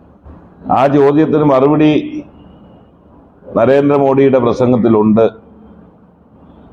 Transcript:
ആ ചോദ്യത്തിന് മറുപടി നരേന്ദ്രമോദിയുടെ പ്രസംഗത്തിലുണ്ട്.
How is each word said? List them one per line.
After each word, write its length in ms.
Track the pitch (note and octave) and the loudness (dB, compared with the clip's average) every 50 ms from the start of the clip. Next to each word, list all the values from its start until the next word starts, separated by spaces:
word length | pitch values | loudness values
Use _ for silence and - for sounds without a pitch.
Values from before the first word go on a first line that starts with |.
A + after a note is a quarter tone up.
| _ _ _ _ - - - - - - - - - - - | _ _ _ _ -20 -20 -20 -20 -20 -20 -20 -16 -10 -6 -2
ആ 40 | A2+ C3 C#3+ C#3 | -2 0 0 0
ചോദ്യത്തിന് 520 | D3 C#3 C#3 C#3+ D3+ D#3 C#3 A#2+ D#3 D3+ D3+ C3+ | 2 2 2 2 0 0 0 0 -2 0 0 0
മറുപടി 380 | C3 C3 C#3+ D3+ D3+ D#3 D3+ D3+ - - - - - - - - - - - - - - - - - - _ _ _ _ _ _ - _ _ _ _ - - - - | 0 0 0 0 2 0 0 0 -2 -4 -8 -12 -14 -16 -16 -20 -20 -20 -20 -20 -20 -20 -20 -20 -20 -20 _ _ _ _ _ _ -20 _ _ _ _ -18 -10 -6 -2
നരേന്ദ്രമോദിയുടെ 840 | - B2 C3+ C#3 C#3+ C#3+ C#3+ C#3+ C#3 C3+ C3+ C3+ C#3 C3+ B2+ C3 A#2+ | 0 0 2 2 2 0 0 0 0 0 0 2 2 2 2 0 0
പ്രസംഗത്തിലുണ്ട്. 840 | A#2 G#2+ - B2+ B2 B2+ A#2 G2+ A#2 A2+ G#2+ G#2+ A2 G#2+ A2 A2+ G#2 - - - - - - - - - - - - - _ _ _ _ _ _ _ _ - - - - - - - | -2 -2 -2 -2 0 0 0 0 0 2 2 2 2 2 2 0 0 -2 -6 -20 -20 -20 -20 -20 -20 -20 -20 -20 -20 -20 _ _ _ _ _ _ _ _ -20 -20 -20 -20 -20 -20 -20